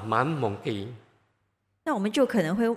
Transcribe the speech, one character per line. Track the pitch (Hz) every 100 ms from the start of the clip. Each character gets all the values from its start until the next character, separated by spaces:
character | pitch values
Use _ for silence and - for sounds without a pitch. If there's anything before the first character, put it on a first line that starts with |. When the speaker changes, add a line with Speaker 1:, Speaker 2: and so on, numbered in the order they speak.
| 107
Speaker 1:
慢 | 110 139 156
忘 | 113 101
记。 | 147 104 104 120 _ _ _ _ _ _ _ _
Speaker 2:
那 | -
我 | 240
们 | 202
就 | 254
可 | 254 233
能 | 160 196
会 | 226